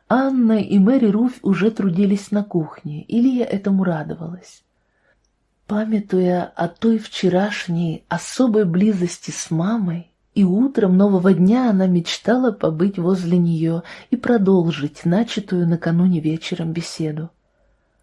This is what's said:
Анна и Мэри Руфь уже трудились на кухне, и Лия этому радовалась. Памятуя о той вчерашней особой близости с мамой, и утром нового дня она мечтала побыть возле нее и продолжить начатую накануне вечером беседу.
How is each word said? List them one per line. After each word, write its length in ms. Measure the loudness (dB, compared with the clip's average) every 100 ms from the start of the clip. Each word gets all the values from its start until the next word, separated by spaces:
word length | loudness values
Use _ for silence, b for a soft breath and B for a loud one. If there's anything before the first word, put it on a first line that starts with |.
| _
Анна 500 | 0 2 2 2 2
и 180 | 2 4
Мэри 300 | 4 4 2
Руфь 320 | 2 -2 -2
уже 280 | -2 0 0
трудились 580 | 0 -2 0 0 0 -2
на 120 | -4
кухне, 600 | -2 -4 -4 -10 -14 -12
и 180 | -4 0
Лия 240 | 0 0 -2
этому 380 | -2 0 0 0
радовалась. 760 | -2 -6 -10 -12 -14 -20 -20 _ _ _ _ _ _ _ _ _ _ -6
Памятуя 760 | -4 -2 -2 0 0 2 0
о 240 | -4 -6 -6
той 320 | -2 0 0
вчерашней 1040 | -2 -4 0 0 -2 -4 -4 -2 -2 -4 -8
особой 580 | -8 -6 0 2 2 2
близости 680 | 2 2 2 -2 -6 -12
с 180 | -12 -6
мамой, 640 | -4 -2 -2 -4 -6 -10 _ _ 0
и 80 |
утром 540 | 2 2 0 2 2 4
нового 360 | 4 4 4
дня 360 | 4 4 4 2
она 180 | 2 2
мечтала 640 | 0 -2 -4 0 0 0
побыть 480 | -2 -4 0 -2 0
возле 380 | -2 0 2 2
нее 460 | 2 0 -2 -2 B B B
и 60 | -4
продолжить 880 | 0 2 4 4 2 -2 -6 -4 0
начатую 640 | 0 0 -6 -4 -2 0
накануне 520 | 0 0 2 2 2
вечером 540 | -2 -4 -6 -6 -6
беседу. 580 | -6 -8 -6 -6 -6 -10 -14 _ _ _ _ _ _